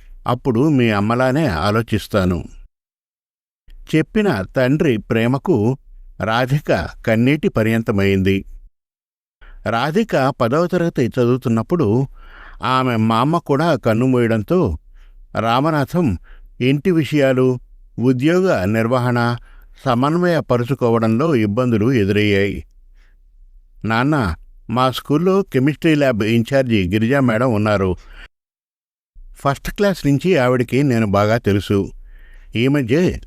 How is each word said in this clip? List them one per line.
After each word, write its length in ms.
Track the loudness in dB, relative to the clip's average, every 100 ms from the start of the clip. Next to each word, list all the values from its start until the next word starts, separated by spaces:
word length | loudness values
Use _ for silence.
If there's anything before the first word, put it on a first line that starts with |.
| -20 -12 -6
అప్పుడు 420 | -4 -2 0 2
మీ 200 | 2 2
అమ్మలానే 560 | 2 0 0 0 0 -2
ఆలోచిస్తాను." 960 | -2 -2 -2 -2 -4 -2 -2 0 -2 -6 -18 -20 _ _ _ _ _ _ _ _ _ -20 -20 -4 -2
చెప్పిన 460 | 0 -2 0 -2
తండ్రి 560 | -4 -2 0 2 0 0
ప్రేమకు 800 | -2 0 0 -2 0 0 0 -2 -8 -20 -20 -8
రాధిక 640 | -4 -2 0 -2 -2 -2 -4 -8 -2
కన్నీటి 420 | 0 2 2 0
పర్యంతమైంది. 960 | 0 0 0 0 0 2 2 2 0 -4 -18 -20 _ _ _ _ _ _ _ -20 -12 -6
రాధిక 640 | -4 -2 0 0 0 0 0
పదవ 260 | 0 0 0
తరగతి 400 | 0 -2 0 -2
చదువుతున్నప్పుడు 1000 | 0 0 0 0 -2 0 0 2 0 -2 -8 -20 -20 -20 -8
ఆమె 320 | -2 0 0 0
మామ 420 | 2 2 2 0
కూడా 380 | 0 0 0 0
కన్నుమూయడంతో 1040 | 0 0 2 2 2 0 0 0 0 -4 -10 -20 -20 -20 -10 -4
రామనాథం 800 | 0 0 0 0 -2 0 0 -2 -8 -20 -18 -4
ఇంటి 300 | 0 0 0
విషయాలు, 680 | 0 0 0 2 2 2 0 -8 -20 -16 -2
ఉద్యోగ 680 | 0 2 2 2 2 0 0
నిర్వహణ 720 | 0 0 0 0 0 0 -4 -10 -20 -20 -8 -2
సమన్వయపరుచుకోవడంలో 1500 | 0 0 0 0 0 0 -2 -2 -2 0 2 2 0 0 0
ఇబ్బందులు 560 | 0 0 0 0 2
ఎదురయ్యాయి. 720 | 2 2 2 2 0 0 -4 -14 -20 -20 -20 -20 _ _ -20 -20 -20 -20 -10 -4
"నాన్న, 500 | 0 0 0 -2 -6 -14 -20 -8
మా 220 | -2 -2
స్కూల్లో 500 | -2 -2 0 2 0
కెమిస్ట్రీ 540 | 0 0 0 0 0 2
ల్యాబ్ 280 | 2 0
ఇంచార్జి 640 | 0 0 2 0 2 0 2
గిరిజా 260 | 0 0 2
మేడం 340 | 2 2 0
ఉన్నారు. 420 | 0 0 0 0 -4 -10 -20 -20 _ _ _ _ _ _ _ _ -20 -20
ఫస్ట్ 420 | -6 -4 -4 -6 -2
క్లాస్ 320 | -2 0 0
నుంచి 300 | 0 2 2
ఆవిడికి 460 | 2 0 0 0
నేను 240 | 0 0 2
బాగా 300 | 2 2 0
తెలుసు. 540 | 0 -2 0 -2 -2 -8 -20 -20 -20 -20 -10 -2
ఈ 120 | 0
మధ్యే 540 | 0 0 0 0 -2